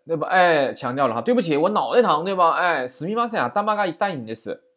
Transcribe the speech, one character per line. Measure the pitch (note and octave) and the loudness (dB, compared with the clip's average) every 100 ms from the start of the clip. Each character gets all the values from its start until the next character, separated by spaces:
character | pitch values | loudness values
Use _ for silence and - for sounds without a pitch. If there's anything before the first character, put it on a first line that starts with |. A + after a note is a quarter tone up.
| - | -6
对 | D#3+ | -4
吧？ | D3+ | 0
哎， | F#3 F3+ D#3 B2+ | 4 4 4 2
强 | - B2+ | -2 -6
调 | C3 C3+ | 0 0
了 | A2+ | 0
哈， | |
对 | A#2 | 0
不 | B3 | 0
起， | E3 D3 | 2 2
我 | F3 | 2
脑 | G#3 B2+ G3 | 0 2 2
袋 | |
疼， | G#3+ D3+ F3+ | 4 2 0
对 | F#3+ | 0
吧？ | E3+ | 2
哎， | C#3+ F3+ D3+ B2+ | 2 0 0 -4
す | - E3 | -8 -6
み | A3 | -4
ま | G#3 | -2
せ | G#3 | -2
ん、 | A#2+ | -2
頭 | G3+ G#3 G#3 | 0 0 0
が | F#3+ | -2
痛 | - G3+ | -2 -4
い | D#3 | -4
ん | A2 | -8
で | A2+ | -10
す。 | G#2 - _ | -10 -12 _